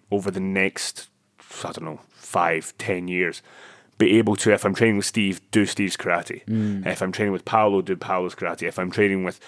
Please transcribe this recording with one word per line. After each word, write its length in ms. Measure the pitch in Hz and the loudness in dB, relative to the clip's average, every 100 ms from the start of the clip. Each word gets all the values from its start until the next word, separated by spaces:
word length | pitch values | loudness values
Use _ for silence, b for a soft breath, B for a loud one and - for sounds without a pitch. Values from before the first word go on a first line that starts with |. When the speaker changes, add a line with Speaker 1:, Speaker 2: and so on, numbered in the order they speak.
| - | -4
Speaker 1:
over 220 | 101 98 | -2 -2
the 80 | 95 | -4
next, 720 | 95 95 95 - - - - _ _ _ - - | -2 0 0 -2 -8 -10 -16 _ _ _ -20 -12
I 80 | 85 | -10
don't 120 | 80 | -10
know, 160 | 80 76 - | -10 -12 -16
five, 640 | _ - 92 85 82 - - | _ -6 0 0 0 -4 -8
ten 280 | - 92 90 | -4 -4 -2
years, 340 | 90 87 - - B B B B - | -2 -2 -4 -16 B B B B 2
be 180 | 110 110 | 4 6
able 180 | 107 101 | 4 2
to, 140 | 110 | 4
if 140 | 101 101 | 4 2
I'm 80 | |
training 240 | 95 113 101 | 2 4 2
with 80 | 98 | 0
Steve, 340 | 113 98 90 _ | 0 0 0 _
do 160 | 107 98 | 2 2
Steve's 280 | - 98 - | 0 -2 -2
karate. 480 | 92 87 - - - | -2 -2 -2 -10 -4
Speaker 2:
Mm. 420 | 110 107 98 92 | -2 0 -2 -4
Speaker 1:
If 160 | 92 | -2
I'm 80 | 95 | -4
training 220 | 90 104 | 0 0
with 120 | 95 - | -2 0
Paolo, 380 | 113 107 98 | 2 4 2
do 120 | 92 92 | 0 -4
Paolo's 380 | - 92 90 | -2 -2 -2
karate. 300 | - 87 85 85 | -4 -6 -4 -6
If 120 | 90 | -4
I'm 100 | 90 | -2
training 340 | 98 104 95 | 2 4 2
with 160 | 90 - | -2 -6